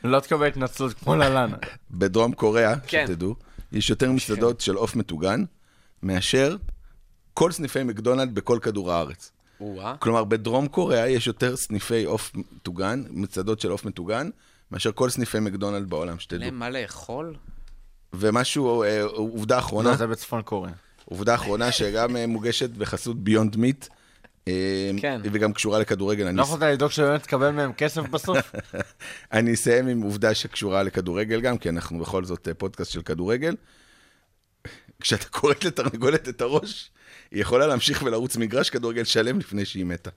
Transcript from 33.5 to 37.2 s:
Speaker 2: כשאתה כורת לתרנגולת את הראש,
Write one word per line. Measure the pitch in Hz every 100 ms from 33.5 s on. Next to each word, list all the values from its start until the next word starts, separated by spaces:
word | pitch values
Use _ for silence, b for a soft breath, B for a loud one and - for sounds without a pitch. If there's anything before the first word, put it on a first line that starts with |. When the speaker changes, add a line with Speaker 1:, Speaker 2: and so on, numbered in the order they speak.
| 202 b b b b b b b _ _ _ - B B _
Speaker 2:
כשאתה | - 107
כורת | - - 147 143
לתרנגולת | 180 - 127 117 123 156 131
את | 120
הראש, | 123 147 208 - - B B B